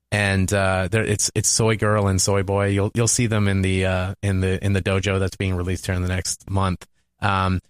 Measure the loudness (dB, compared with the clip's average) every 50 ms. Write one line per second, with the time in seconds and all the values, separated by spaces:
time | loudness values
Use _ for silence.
0 | _ -4 -2 0 0 2 2 2 2 2 0 0 2 2 0 0 0 0 0 0
1 | 0 0 0 0 -2 -2 -2 -2 0 0 0 2 2 2 2 2 2 2 2 2
2 | 2 2 2 0 2 2 0 0 0 0 0 0 0 0 0 0 0 0 0 0
3 | 0 0 2 0 0 0 2 2 2 2 2 2 2 2 2 0 0 0 0 0
4 | -2 -4 -6 -4 -2 0 0 2 0 0 0 0 0 0 0 0 0 0 0 0
5 | 0 0 0 0 0 -2 -4 -4 -4 -2 -2 -2 -2 -4 -4 -4 -4 -4 -2 -2
6 | -2 -2 -2 -4 -4 -6 -8 -8 -8 -4 -2 0 0 0 -2 -4 -8 _ _ _
7 | _ _ _ -4 -2 0 0 2 2 0 0 -2 -4